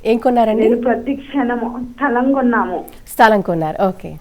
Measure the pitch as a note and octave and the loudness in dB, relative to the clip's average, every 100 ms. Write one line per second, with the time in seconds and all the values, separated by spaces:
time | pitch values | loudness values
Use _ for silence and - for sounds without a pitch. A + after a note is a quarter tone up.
0 | A3 A3+ B3+ A#3+ A3 A3 A3+ A#3+ A#3+ A#3+ | 0 0 2 2 2 4 2 2 0 -2
1 | - C#4 - C#4+ A#3+ A#3+ A#3 A#3+ B3 - | -4 -8 -6 -4 -2 -4 -6 -8 -12 -4
2 | C#4 A#3+ C4 C4+ B3 A3+ F3+ E3+ - - | -2 0 2 2 2 0 -2 -4 -10 -18
3 | - - A3+ G#3+ F#3 E3+ D#3 - F#3+ F#3 | -16 2 4 4 0 -2 -2 -2 -2 -2
4 | E3+ D3+ | -12 -16